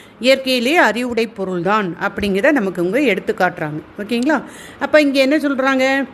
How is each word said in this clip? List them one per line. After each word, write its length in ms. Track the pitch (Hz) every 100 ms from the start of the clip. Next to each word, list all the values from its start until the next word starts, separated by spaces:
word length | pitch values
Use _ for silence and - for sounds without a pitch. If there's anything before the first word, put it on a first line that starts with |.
| - -
இயற்கையிலேயே 600 | 254 269 262 254 240 339
அறிவுடை 500 | 247 214 247 226 226 208
பொருள் 260 | 185 180
தான் 340 | 175 214 185 165
அப்படிங்கிறத 500 | 202 202 202 190 269
நமக்கு 300 | 285 196 180
இவங்க 200 | 175 233
எடுத்து 340 | 277 185 - 208
காட்டுறாங்க. 440 | 180 175 151 151 - -
ஓகேங்களா? 460 | 208 240 262 285 - - - -
அப்ப 220 | 277 302
இங்க 180 | 285 277
என்ன 180 | 262 302
சொல்றாங்க? 680 | 285 262 262 269 262 269 262